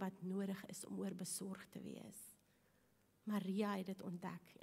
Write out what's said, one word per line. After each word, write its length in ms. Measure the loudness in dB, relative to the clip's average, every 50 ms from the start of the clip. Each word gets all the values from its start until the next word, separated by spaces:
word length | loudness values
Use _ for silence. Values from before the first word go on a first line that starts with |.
wat 220 | 2 2 0 0 0
nodig 420 | 2 2 4 4 2 2 0 -2
is 180 | -6 -6 -6 -4
om 140 | -2 0 2
oor 160 | 2 2 2
besorg 540 | 0 -2 -2 -2 -2 -2 -2 -4 -4 -6 -8
te 100 | -8 -6
wees." 480 | -6 -4 -6 -6 -6 -8 -10 -12 -12 -14 -16 -20 -20 -20 -20 -20 _ -20 _ -20 _ -20 -20 _ _ _ _ _ 0 2
Maria 480 | 4 4 4 4 4 6 6 6 4
het 100 | 2 2
dit 160 | 0 -2 -4 -2
ontdek 520 | -4 -4 -2 -2 -4 -4 -6 -10 -14 -14 -8